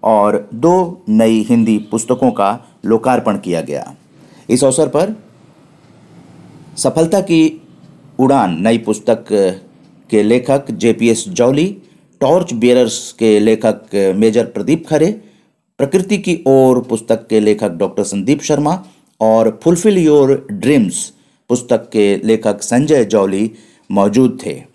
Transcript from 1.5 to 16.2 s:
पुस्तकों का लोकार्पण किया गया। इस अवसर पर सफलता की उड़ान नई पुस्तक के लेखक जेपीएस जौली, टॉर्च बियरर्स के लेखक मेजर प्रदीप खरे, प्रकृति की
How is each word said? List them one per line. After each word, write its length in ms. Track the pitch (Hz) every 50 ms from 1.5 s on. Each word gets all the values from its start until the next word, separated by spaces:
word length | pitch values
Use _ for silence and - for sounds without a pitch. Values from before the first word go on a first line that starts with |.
| 117 117 113 110 110 104 107 -
पुस्तकों 400 | - 113 110 - 127 123 - 127
का 180 | 113 - 101 98 107 123 - _ _ _ -
लोकार्पण 500 | - 113 110 - 131 127 120 - 117 101 98
किया 220 | - 92 85 82
गया। 240 | 78 65 73 67 - - - _ _ _ _ _ - - - - - -
इस 140 | 113 127 139
अवसर 240 | 135 127 - 156 135
पर 260 | - 147 175 202 220 - - _ _ _ _ _ _ _ _ _ _ _ _ _ _ - - _ - - - - - - - - - - - - -
सफलता 440 | - - - - 160 165 165 185 196
की 400 | 185 - 165 160 160 156 156 - - _ - _ - - - - _ - - -
उड़ान 360 | 131 131 135 135 110 90 87 80
नई 180 | 92 110 117 117
पुस्तक 460 | 113 - 107 - - - 113 110 - - 107 104 98 92 92 95 - - _ _ _ _ _ _ _ _
के 120 | - 107 104
लेखक 480 | 107 117 123 123 - 135 139 139 - 117
जेपीएस 520 | 87 90 117 110 - 113 117 113 110 - 101
जौली, 360 | 90 90 120 123 135 143 165 190 202 - - _ _ _ _ _ _ _
टॉर्च 320 | - 131 160 185 180 - 123
बियरर्स 460 | 113 110 120 123 127 123 110 107 - - - -
के 260 | - 113 110 107 104
लेखक 560 | 104 110 110 107 - 113 101 - - - - 101 98 95 92
मेजर 300 | 98 110 113 107 120 -
प्रदीप 400 | 104 - 110 101 - 151 170 160 -
खरे, 220 | 160 147 156 180 214 - - - _ _ _ _ _ _ _ _ _ _
प्रकृति 400 | 139 143 - 196 185 180 208
की 240 | 190